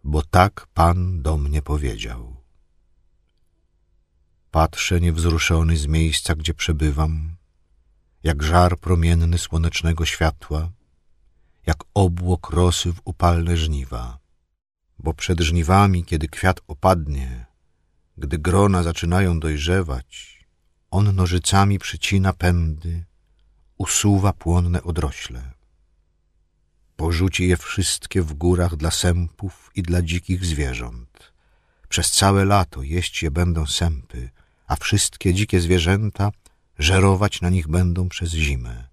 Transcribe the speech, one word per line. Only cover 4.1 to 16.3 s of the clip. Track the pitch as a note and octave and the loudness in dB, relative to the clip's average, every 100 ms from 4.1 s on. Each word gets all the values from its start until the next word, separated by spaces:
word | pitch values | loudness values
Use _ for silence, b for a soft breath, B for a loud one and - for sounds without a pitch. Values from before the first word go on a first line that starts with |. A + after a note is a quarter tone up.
| _ _ _ _ | _ _ _ _
Patrzę | E2 D#2+ - - F2 | 0 0 0 -2 2
niewzruszony | E2+ D#2+ E2+ E2 - E2 D#2+ D#2+ | 2 2 0 0 2 2 2 2
z | D2 | 2
miejsca, | D#2+ D#2+ D#2+ - | 2 2 -2 -4
gdzie | D#2+ D#2+ | -4 -4
przebywam, | - - D#2 D#2 C#2+ D#2+ D#2+ D#2+ E2 _ _ _ _ _ _ _ _ | -4 -4 0 0 0 -2 -2 -6 -12 _ _ _ _ _ _ _ _
jak | D#2 C#2+ | -4 -2
żar | D2+ F2 F2+ F2 | 2 4 4 2
promienny | - F2 E2 E2+ E2 E2+ | 0 2 4 4 2 0
słonecznego | - E2 D#2+ - E2 D#2+ D#2+ | -2 -2 0 0 -2 0 -2
światła, | - D#2+ - - D2+ E2+ - _ _ _ _ _ _ _ _ - | 0 -2 -2 -6 -6 -6 -10 _ _ _ _ _ _ _ _ -4
jak | - - | -4 -2
obłok | G2+ F#2 E2+ F2+ F2+ - | 2 2 2 -2 -2 -2
rosy | F2 F2+ - F2+ | 2 2 2 -4
w | E2+ | -6
upalne | - F2 F2 E2+ E2+ E2+ | -10 0 2 2 2 0
żniwa. | D#2 C#2+ C2 A#1 A#1+ B1 _ _ _ _ _ _ _ _ | 0 -4 -6 -10 -12 -14 _ _ _ _ _ _ _ _
Bo | E2+ | -8
przed | D#2 - E2+ | -6 -4 0
żniwami, | D#2+ E2+ D#2+ F#2+ G2+ F2+ | 2 0 4 4 4 2
kiedy | E2+ D#2+ | -2 -4
kwiat | D#2 | -4